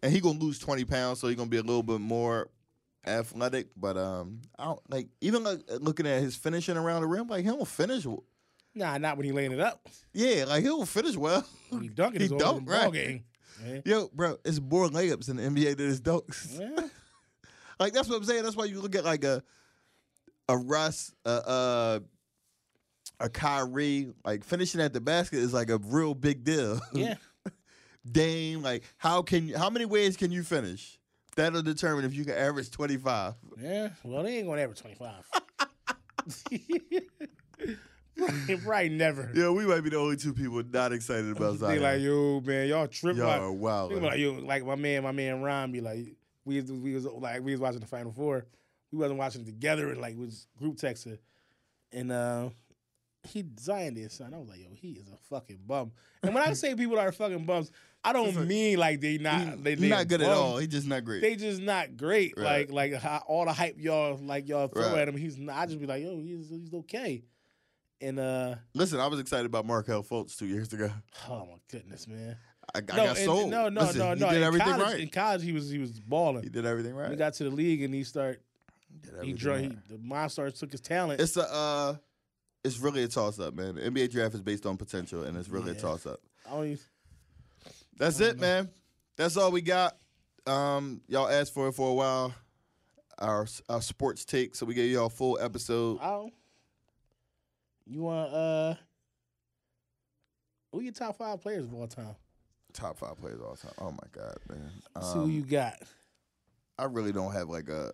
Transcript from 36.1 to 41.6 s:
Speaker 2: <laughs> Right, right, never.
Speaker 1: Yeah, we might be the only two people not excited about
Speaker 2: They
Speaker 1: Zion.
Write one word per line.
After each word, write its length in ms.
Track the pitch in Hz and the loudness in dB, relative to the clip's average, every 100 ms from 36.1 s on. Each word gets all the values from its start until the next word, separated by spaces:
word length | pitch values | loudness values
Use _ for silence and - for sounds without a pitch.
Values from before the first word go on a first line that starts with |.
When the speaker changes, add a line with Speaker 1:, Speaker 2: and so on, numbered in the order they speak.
| - - | -12 -12
Speaker 2:
<laughs> 760 | - - 247 - 339 - 370 370 - 302 _ _ - 330 214 - _ _ - | -10 -8 -8 -2 -4 -2 -4 -4 -12 -18 _ _ -10 -8 -8 -12 _ _ -2
Right, 480 | 349 143 139 185 | -2 0 -2 -2
right, 280 | 196 214 170 | 2 2 4
never. 400 | 156 160 139 117 | 4 2 2 0
Speaker 1:
Yeah, 160 | 147 175 | 4 6
we 160 | 185 208 | 6 6
might 160 | 170 | 4
be 80 | 156 | 4
the 80 | 151 | 2
only 200 | 147 143 | 2 2
two 160 | 147 | 0
people 280 | 117 127 117 120 | -2 -2 -2 0
not 200 | 127 123 | 2 2
excited 420 | 120 117 117 110 104 | 0 -2 -2 0 0
about 180 | 107 | 0
Speaker 2:
They 40 | |
Speaker 1:
Zion. 240 | 101 | 2